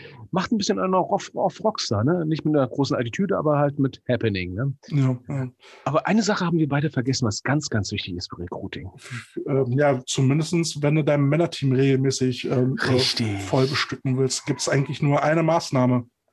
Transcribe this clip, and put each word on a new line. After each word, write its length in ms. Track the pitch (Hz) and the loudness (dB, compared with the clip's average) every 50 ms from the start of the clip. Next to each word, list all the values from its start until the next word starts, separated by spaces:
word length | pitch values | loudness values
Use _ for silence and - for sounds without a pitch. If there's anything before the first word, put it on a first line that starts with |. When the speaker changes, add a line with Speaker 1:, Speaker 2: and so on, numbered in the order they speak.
| - - - - - - | -20 -20 -20 -20 -12 -6
Speaker 1:
macht 220 | - 185 180 - | -4 -4 -2 -2
ein 40 | 240 | -2
bisschen 220 | 208 190 - 196 190 | -2 0 0 0 0
einen 160 | 185 185 185 | 0 2 2
auch 160 | 185 170 - | 2 2 2
auf, 240 | 202 185 - - - | 0 -2 -2 0 0
auf 280 | 160 202 175 - - | 0 0 0 -2 -2
Rockstar, 420 | - 214 214 - - - 110 101 110 | -2 -2 -2 -2 -4 -2 0 0 2
ne? 200 | 147 180 180 160 | 2 2 2 0
Nicht 200 | 156 160 143 - | -2 -2 0 0
mit 100 | 151 151 | 2 2
einer 140 | 147 131 120 | 2 2 2
großen 280 | - - 139 - 143 | 0 -2 0 0 0
Attitüde, 400 | 104 120 113 - - 196 190 196 | -2 -2 -2 -2 -2 -2 0 0
aber 220 | 185 151 151 147 143 | 0 2 2 2 2
halt 200 | 147 143 143 147 | 2 2 2 0
mit 220 | 135 127 - - _ - | 0 0 -2 -4 _ -2
Happening, 460 | 127 117 113 110 98 92 90 87 92 | -2 0 0 0 0 -2 -4 -4 -4
ne? 180 | 117 139 139 135 - - - | -4 -4 -4 -6 -8 -8 -4
Speaker 2:
Ja, 300 | 156 143 135 131 127 117 - - | 0 2 2 2 0 -2 -6 -8
ja. 200 | 143 135 127 127 - _ - - - - - | -6 -6 -6 -8 -10 _ -20 -20 -16 -10 -6
Speaker 1:
Aber 220 | 135 143 156 - | -2 -2 0 0
eine 160 | - 196 233 | 2 2 2
Sache 240 | 202 202 202 - 185 | 2 2 0 0 0
haben 120 | 170 175 160 | 0 2 2
wir 100 | 156 135 | 2 2
beide 220 | 139 143 147 156 | 2 0 0 0
vergessen, 360 | - 131 117 131 127 - 123 | 0 -2 0 0 0 0 0
was 160 | 107 101 - | -2 -2 -2
ganz, 260 | - - 147 151 143 - | -2 0 0 0 -2 -2
ganz 220 | - 107 95 - | -4 -4 -4 -4
wichtig 260 | 104 95 - 101 87 | -6 -8 -8 -8 -10
ist 140 | 87 - - | -10 -10 -12
für 80 | - 87 | -12 -12
Recruiting. 500 | 87 85 - - - 90 - - - 95 - | -10 -10 -10 -10 -10 -10 -10 -12 -14 -14 -18
Speaker 2:
F-, 440 | - - - 127 117 - - - - - - | -18 -18 -14 -14 -14 -14 -12 -12 -10 -6 -2
ähm, 240 | 143 135 131 117 | 0 0 0 0
ja, 280 | 123 139 147 143 139 127 - | 2 2 4 2 2 0 -2
zumindestens, 720 | - - - 135 131 143 160 151 - 175 170 165 160 - 147 | -4 0 2 4 4 4 2 0 0 0 -2 -2 -2 -4 -2
wenn 140 | 147 147 151 | 0 0 2
du 80 | 156 | 2
dein 200 | 147 151 147 143 | 2 2 2 2
Männerteam 500 | 139 139 151 160 170 165 - - 139 135 | 4 2 4 2 2 0 -2 -2 0 2
regelmäßig, 720 | 127 127 139 135 135 131 135 139 131 - 131 127 123 - - | 2 4 4 4 4 4 2 0 0 0 0 0 -2 -2 -4
ähm, 320 | - 139 127 127 131 135 - | -2 0 2 2 0 0 0
äh, 120 | - - | 0 2
Speaker 1:
Richtig. 500 | 127 123 - - - - 117 107 101 98 | 2 2 2 0 0 -2 -2 -2 -2 -4
Speaker 2:
voll 240 | 98 98 151 135 135 | -4 0 0 2 2
bestücken 500 | 139 151 - - - - - - 135 127 | 2 0 -2 -4 -4 -6 -6 -2 -2 0
willst, 300 | 131 135 131 - - - | 0 0 0 -2 -4 -4
gibt's 220 | - 139 - - 160 | -4 -4 -4 -2 0
eigentlich 340 | 151 139 139 - 131 - | 0 0 0 -2 -4 -2
nur 200 | 151 143 143 147 143 | 0 2 2 2 2
eine 180 | 151 160 165 | 2 2 2
Maßnahme. 640 | 160 160 165 170 - - 135 127 127 123 123 123 120 - _ _ _ _ | 2 2 2 2 0 0 2 2 4 4 4 2 0 -4 _ _ _ _